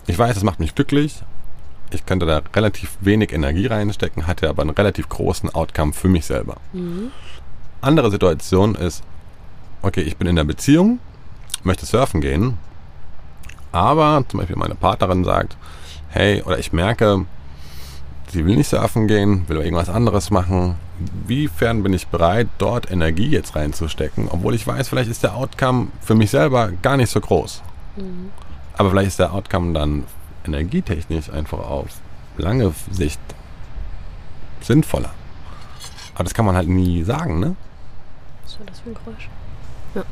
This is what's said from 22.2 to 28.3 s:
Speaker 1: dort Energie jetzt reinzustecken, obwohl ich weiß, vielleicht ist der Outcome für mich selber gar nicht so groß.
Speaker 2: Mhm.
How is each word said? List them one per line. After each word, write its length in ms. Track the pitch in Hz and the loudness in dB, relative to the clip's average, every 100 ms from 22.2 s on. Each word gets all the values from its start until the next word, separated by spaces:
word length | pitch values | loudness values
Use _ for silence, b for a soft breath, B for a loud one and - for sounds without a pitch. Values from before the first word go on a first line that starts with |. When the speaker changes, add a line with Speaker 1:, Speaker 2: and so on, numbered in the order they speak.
| 85 107 110 - | 4 4 2 2
Speaker 1:
dort 340 | 98 117 - | 0 0 0
Energie 360 | 92 80 80 135 | 2 2 4 4
jetzt 260 | 120 - 76 | 4 2 -2
reinzustecken, 720 | 76 - 80 - 78 - 101 | -2 -2 -2 -2 -2 -2 0
obwohl 240 | 85 117 120 | 0 0 0
ich 100 | 120 | -2
weiß, 200 | 120 127 | -2 -2
vielleicht 200 | 127 113 | 0 -2
ist 140 | 117 | 0
der 120 | 110 110 | -2 -2
Outcome 520 | 135 - 127 127 - - | -6 0 2 2 0 -6
für 140 | - 110 | 4 6
mich 140 | 101 | 6
selber 400 | 139 151 127 107 87 | 4 4 4 2 0
gar 140 | 131 139 | 2 4
nicht 120 | 120 | 4
so 100 | 139 | 2
groß. 420 | - 90 - - - - - - | 2 2 2 -8 -12 -12 -10 -8
Speaker 2:
Mhm. 320 | 190 180 190 | -6 -6 -8